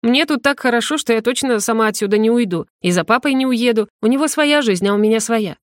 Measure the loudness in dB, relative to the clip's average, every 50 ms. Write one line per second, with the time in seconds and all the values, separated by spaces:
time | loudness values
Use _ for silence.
0 | 0 2 2 2 2 0 -2 -2 _ -2 -2 0 -2 0 0 0 -2 -2 -4 -4
1 | -2 -2 -2 0 0 -2 -2 -2 -2 -2 -2 -2 -2 -2 0 0 0 0 -2 -2
2 | -2 0 0 2 2 2 2 2 0 0 -2 -6 -6 _ _ _ -2 0 0 0
3 | 2 0 0 0 0 0 0 0 0 0 0 0 0 0 0 0 -2 -4 _ _
4 | 0 0 2 2 0 -2 0 0 0 2 2 2 2 0 0 0 0 0 0 2
5 | 2 2 2 0 0 -2 -2 -2 -2 -4 -8 _ _